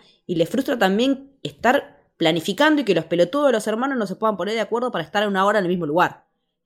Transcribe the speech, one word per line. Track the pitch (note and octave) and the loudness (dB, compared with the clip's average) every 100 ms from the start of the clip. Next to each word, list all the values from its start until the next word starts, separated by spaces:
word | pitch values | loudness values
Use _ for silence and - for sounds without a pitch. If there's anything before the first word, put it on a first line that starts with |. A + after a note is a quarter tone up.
| _ _ - | _ _ -6
y | E3 | 0
le | E3 | 0
frustra | A#3 C4+ B3+ | 0 -2 0
también | F#3 G3 C4 C4+ - _ | 2 2 2 0 -6 _
estar | D3 - A3+ C#4 - - _ - | -14 -2 0 0 -2 -14 _ -2
planificando | D#3+ E3 D#3+ F#3+ D4+ D4 | 0 0 -2 2 2 4
y | A#3 | 2
que | E3 | 0
los | D#3 | 0
pelotudos | F3 F3 C#4+ C#4+ | -4 -2 0 2
de | |
los | A3+ G#3+ | 2 -2
hermanos | A3 C4+ C4 | -4 -2 -4
no | F#3+ | -4
se | F#3 | -2
puedan | A3 G3 | -4 -2
poner | F#3 A3+ | -4 -4
de | |
acuerdo | G3+ A#3 B3 | -4 -4 -2
para | G3 | -4
estar | D#3 G#3 | -4 -2
a | G#3 | 0
una | F#3+ G3 | 2 2
hora | G#3 | 2
en | F3 | 0
el | |
mismo | F3+ D#3 | -2 0
lugar. | D#3+ D#3+ - _ _ _ _ | 2 0 -2 _ _ _ _